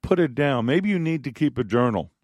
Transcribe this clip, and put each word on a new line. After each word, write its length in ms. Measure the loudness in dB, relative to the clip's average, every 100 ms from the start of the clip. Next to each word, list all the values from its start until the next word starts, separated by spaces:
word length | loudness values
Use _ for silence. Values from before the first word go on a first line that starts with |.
put 160 | 2 2
it 160 | 2
down. 320 | 2 0 0 2
Maybe 240 | 0 0
you 80 | -2
need 260 | -2 -4
to 80 | -6
keep 240 | -2 -2 -2
a 80 |
journal. 460 | 0 2 2 0 -6 _